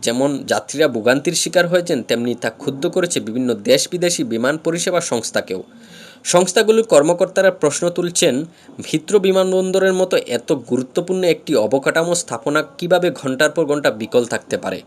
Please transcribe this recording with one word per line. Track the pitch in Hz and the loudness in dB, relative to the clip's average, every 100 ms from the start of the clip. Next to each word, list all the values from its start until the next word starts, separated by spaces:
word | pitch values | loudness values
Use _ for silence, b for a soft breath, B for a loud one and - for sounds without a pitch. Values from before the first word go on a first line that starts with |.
যেমন | 120 123 139 139 - | -4 0 0 -2 -2
যাত্রীরা | 104 - 139 156 | -4 -2 0 0
ভোগান্তির | 117 110 135 160 | 2 2 2 0
শিকার | 170 - 180 175 | -2 0 0 2
হয়েছেন, | 180 175 143 | 0 0 -4
তেমনি | 107 117 120 117 | -2 -2 -2 -4
তা | 113 | -6
ক্ষুব্ধ | - - 135 165 | -6 -8 -4 -4
করেছে | 180 131 - | -2 -2 -2
বিভিন্ন | 107 117 127 | -4 -4 -2
দেশ | 110 101 139 - | 0 2 2 0
বিদেশি | 180 175 170 | -2 -2 -2
বিমান | 127 113 127 156 | -4 -2 0 -2
পরিষেবা | 170 170 180 175 | -2 -2 -2 -2
সংস্থাকেও। | 165 120 - - - 92 - B B B B B | -2 -4 -2 -4 -4 -8 -10 B B B B B
সংস্থাগুলোর | - 175 185 233 214 220 | 0 2 4 2 4 2
কর্মকর্তারা | 220 151 151 175 185 190 190 | 4 4 4 2 0 2 2
প্রশ্ন | 185 147 - 175 | 2 -2 0 -4
তুলছেন, | 175 175 175 170 123 165 B B - - | -2 -4 0 0 0 -4 B B -16 -6
হিথ্রো | 156 - 202 | -4 2 2
বিমানবন্দরের | 190 190 185 185 185 190 190 | 4 2 2 2 2 2 2
মতো | 185 185 180 | 2 2 0
এত | - 120 - | 0 -4 -2
গুরুত্বপূর্ণ | 147 - 123 127 - 175 185 | -4 -2 -4 -2 -4 -2 0
একটি | 180 156 - 131 | 0 0 0 0
অবকাঠামো | 107 135 151 165 170 170 | 2 0 0 -2 0 -2
স্থাপনা | - 120 147 151 | -4 -6 -2 -2
কিভাবে | 151 - 175 180 175 | -2 -4 0 2 2
ঘন্টার | 135 131 131 151 | -2 -4 0 0
পর | 165 151 | 2 -2
ঘন্টা | 147 139 | 0 0
বিকল | 107 107 123 117 | -2 0 0 0
থাকতে | 110 - 101 | -4 -4 -6
পারে। | 101 92 | -4 -8